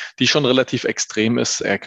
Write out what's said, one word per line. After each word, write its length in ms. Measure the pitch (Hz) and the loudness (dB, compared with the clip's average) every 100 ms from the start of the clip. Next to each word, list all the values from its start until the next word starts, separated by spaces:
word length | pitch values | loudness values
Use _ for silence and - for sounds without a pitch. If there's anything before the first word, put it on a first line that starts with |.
| - - | -10 -2
die 80 | 123 | 0
schon 180 | 151 | 2
relativ 380 | 135 131 123 123 | 4 2 2 0
extrem 560 | - - - - 110 120 | -2 -4 -6 0 0 2
ist. 220 | 120 - | 0 -2
Er 180 | - 98 | -2 -4